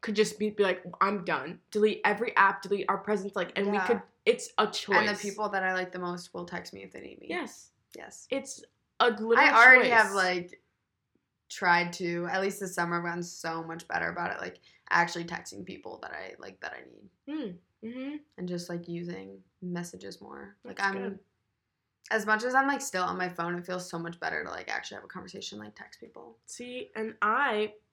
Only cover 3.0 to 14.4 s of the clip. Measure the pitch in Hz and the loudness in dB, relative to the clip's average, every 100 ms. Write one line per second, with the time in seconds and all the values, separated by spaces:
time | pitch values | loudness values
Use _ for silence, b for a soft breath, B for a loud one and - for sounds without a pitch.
3 | - 208 196 196 175 - 202 208 185 226 | 0 -2 -2 -4 -4 -2 0 0 2 0
4 | - _ - 240 - - 208 - - 208 | 0 _ 2 2 0 0 0 0 2 4
5 | 208 202 202 202 214 196 185 185 185 185 | 4 0 -4 -4 -2 0 0 0 -2 -4
6 | 180 175 175 - 175 180 - - 185 - | -6 -6 -8 -10 -8 -10 -10 -16 -16 -16
7 | - - - 349 269 - - _ _ - | -16 -18 -8 -6 -6 -12 -20 _ _ -18
8 | - - - 269 269 - - _ _ _ | -16 -18 -6 -6 -6 -14 -18 _ _ _
9 | 247 214 220 233 294 226 240 254 240 233 | 2 2 2 6 8 10 12 12 10 6
10 | 208 196 180 180 175 - _ _ _ _ | 6 4 2 0 -4 -14 _ _ _ _
11 | _ _ _ _ _ - 185 175 175 175 | _ _ _ _ _ -2 4 4 4 -4
12 | 175 170 175 185 196 190 190 175 170 175 | -4 -2 -2 0 0 -2 -8 -2 -2 0
13 | 170 175 175 - 165 165 165 165 - 170 | -2 -6 -8 -8 -6 -6 -8 -10 -4 -2
14 | - - 175 - | -2 -2 -6 -6